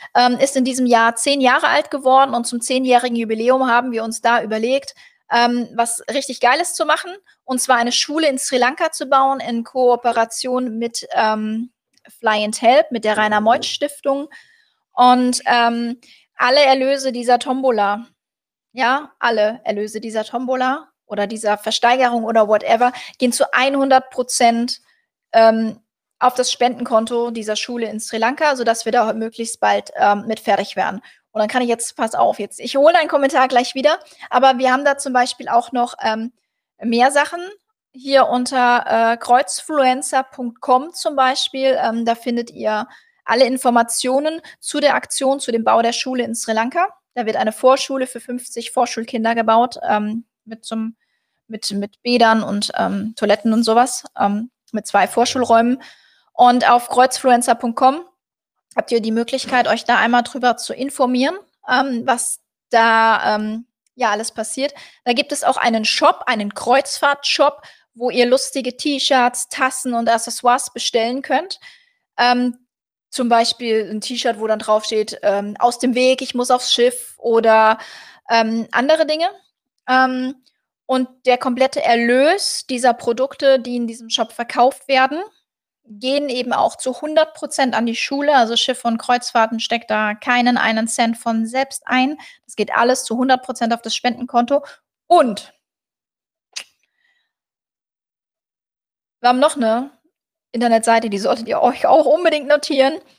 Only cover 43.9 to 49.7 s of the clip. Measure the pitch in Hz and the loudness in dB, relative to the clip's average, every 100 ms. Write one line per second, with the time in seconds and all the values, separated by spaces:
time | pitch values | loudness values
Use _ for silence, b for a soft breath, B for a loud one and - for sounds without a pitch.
43.9 | - 254 262 302 330 B B - 294 285 | -2 -2 0 -2 -6 B B -8 0 0
44.9 | - - - 269 277 - 233 226 226 233 | 0 -2 -4 -2 -2 -2 -2 2 2 2
45.9 | 233 269 254 226 233 - 220 233 339 381 | -2 -4 -4 -4 -6 -4 -2 -2 -2 -4
46.9 | - _ - 214 220 214 214 254 262 - | -6 _ -6 -4 -2 -4 2 2 2 0
47.9 | 269 254 233 - 247 - - 226 - 247 | -6 -6 -8 -12 -12 -10 -12 -6 -2 -2
48.9 | - 226 233 226 233 220 226 240 | -4 -8 -4 -2 0 2 2 2